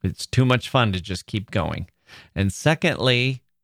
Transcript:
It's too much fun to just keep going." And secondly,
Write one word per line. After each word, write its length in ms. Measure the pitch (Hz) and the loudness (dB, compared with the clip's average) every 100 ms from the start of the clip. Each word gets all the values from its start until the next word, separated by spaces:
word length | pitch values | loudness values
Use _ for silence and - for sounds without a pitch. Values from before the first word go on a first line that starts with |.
It's 240 | 95 - - | -6 -6 -2
too 200 | - 131 | 2 4
much 220 | 127 - | 2 2
fun 240 | 135 113 | 2 2
to 60 | 92 | 0
just 280 | 85 90 - | -4 -8 -6
keep 240 | 107 101 | -6 -4
going." 400 | 107 78 78 87 _ _ - - | -2 -2 -4 -10 _ _ -20 -10
And 180 | - 98 | -2 -2
secondly, 920 | - 147 160 175 135 127 123 127 131 _ _ | 0 0 2 0 0 2 2 0 -4 _ _